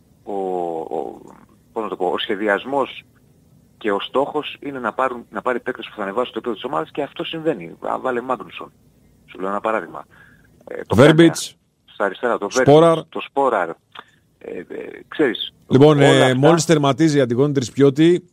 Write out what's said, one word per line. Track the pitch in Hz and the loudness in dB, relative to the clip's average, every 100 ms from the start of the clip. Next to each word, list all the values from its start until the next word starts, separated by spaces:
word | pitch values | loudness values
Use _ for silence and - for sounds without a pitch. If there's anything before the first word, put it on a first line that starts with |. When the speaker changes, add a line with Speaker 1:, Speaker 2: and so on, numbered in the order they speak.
| _ _ | _ _
Speaker 1:
ο, | - 98 95 90 85 82 | -12 -8 -6 -4 -6 -8
ο, | - 80 64 85 - - _ _ _ | -8 -8 -8 -12 -20 -20 _ _ _
πώς | 113 | -10
να | 104 | -8
το | 90 | -4
πω, | 90 | -4
ο | 95 | -4
σχεδιασμός | - 98 104 98 110 139 120 - - _ _ _ _ _ _ _ | -4 -4 -2 -2 -2 -4 -4 -8 -20 _ _ _ _ _ _ _
και | 110 | -4
ο | 98 | -4
στόχος | - 131 143 151 139 - | -4 -4 -2 -4 -10 -12
είναι | 143 135 | -12 -8
να | 113 | -6
πάρουν, | 104 131 123 - | -4 -4 -6 -12
να | 107 | -8
πάρει | 123 120 | -6 -6
παίκτες | 127 123 107 | -8 -12 -12
που | - | -10
θα | |
ανεβάσουν | 98 101 123 | -8 -6 -6
το | 113 | -8
επίπεδο | 120 | -10
της | 101 | -10
ομάδας | 127 156 156 | -8 -8 -8
και | - | -8
αυτό | 139 - | -10 -10
συμβαίνει. | 165 165 160 113 82 - | -12 -8 -6 -6 -10 -12
Α, | 110 113 | -8 -6
βάλε | 123 120 | -6 -6
Μάγνουσον. | 127 120 87 - 76 _ _ _ _ _ _ | -6 -8 -10 -18 -20 _ _ _ _ _ _
Σου | - | -12
λέω | 95 | -8
ένα | 101 | -6
παράδειγμα. | 110 110 85 73 - _ _ _ _ _ - | -4 -4 -6 -14 -20 _ _ _ _ _ -16
Ε, | - - | -14 0
το | |
Speaker 2:
Βέρμπιτς. | 101 147 160 165 - - | 6 6 8 4 2 -8
Speaker 1:
Κάνια, | - _ _ _ | -16 _ _ _
στα | - | -6
αριστερά, | 101 92 123 107 | -6 -4 -4 -4
το | 101 | -2
Speaker 2:
Σπόραρ. | 127 131 151 165 | 0 6 6 6
Speaker 1:
Βέρμπιτς, | 160 - | 2 -4
το | 104 | -12
Σπόραρ. | - 139 135 107 82 | -8 -2 0 0 -2
Ε, | - _ - - _ _ _ - 92 | -8 _ -20 -20 _ _ _ -16 -14
ε, | - 98 - - - | -14 -14 -14 -16 -10
ξέρεις, | - 143 - - - - | -2 -2 -2 -10 -16 2
Speaker 2:
Λοιπόν, | 131 147 151 | 6 8 8
Speaker 1:
όλα | 139 | 6
Speaker 2:
ε, | 135 | 6
Speaker 1:
αυτά | 131 127 | 4 4
Speaker 2:
μόλις | 147 170 | 4 4
τερματίζει | 160 151 139 127 160 143 | 4 2 2 2 2 2
η | |
Αντιγόνη | 123 120 147 | 2 2 0
Τρισπιώτη, | 139 110 - 139 135 165 175 - | 0 -2 2 2 4 4 2 -2